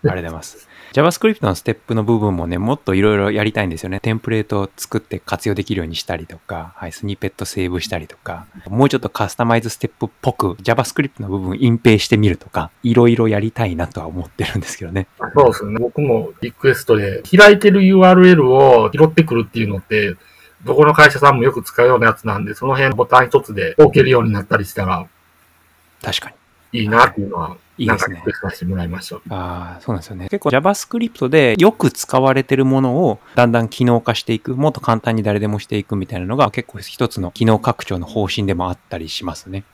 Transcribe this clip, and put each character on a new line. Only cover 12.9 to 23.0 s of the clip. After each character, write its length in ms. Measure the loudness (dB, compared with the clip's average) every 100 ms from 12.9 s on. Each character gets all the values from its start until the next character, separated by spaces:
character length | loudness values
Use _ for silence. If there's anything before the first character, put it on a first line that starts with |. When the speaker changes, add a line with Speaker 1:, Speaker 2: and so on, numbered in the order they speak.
Speaker 1:
ろ 140 | 4 4
い 80 | 4
ろ 120 | 0
や 120 | -2
り 120 | -4
た 140 | -4 -4
い 100 | -4
な 120 | -8
と 140 | -8
は 40 | -12
思 200 | -12 -12
っ 40 |
て 140 | -8
る 140 | -6 -6
ん 20 |
で 60 | -8
す 100 | -12
け 80 | -8
ど 60 |
ね。 160 | -8 -8 _ -4 4
Speaker 2:
そ 60 |
う 40 | 4
で 60 |
す 120 | 2 -6
ね。 140 | -4
僕 200 | -4 -4
も 280 | 0 0 -2 -10
リ 100 | -12
ク 180 | -2 0
エ 60 | 0
ス 100 | 0
ト 100 | 0
で、 280 | 0 -6 0 6
開 200 | 8 8
い 40 |
て 120 | 4
る 120 | 4
ユ 140 | 4 6
ー 100 | 6
ア 40 |
ー 40 | 8
ル 120 | 8
エ 80 | 6
ル 180 | 6
を 380 | 6 8 6 4
拾 120 | 4 4
っ 20 |
て 160 | 4
く 100 | 2
る 120 | 0 -2
っ 40 |
て 80 | -4
い 40 |
う 60 | -4
の 80 | -6
っ 40 |
て、 340 | -4 -2 -2 -6 _ _ _ _
ど 100 | -2
こ 100 | 4
の 100 | 4
会 180 | 6 6
社 80 | 6
さ 100 | 2
ん 80 | 4
も 60 |
よ 80 | 0
く 100 | 0
使 220 | -8 2
う 40 | 4
よ 100 | 4
う 20 |
な 80 | 2
や 60 | 0
つ 100 | -6
な 140 | -6
ん 60 | -6
で、 100 | -8
そ 100 | -4
の 100 | -2
辺 200 | -2
ボ 100 | 0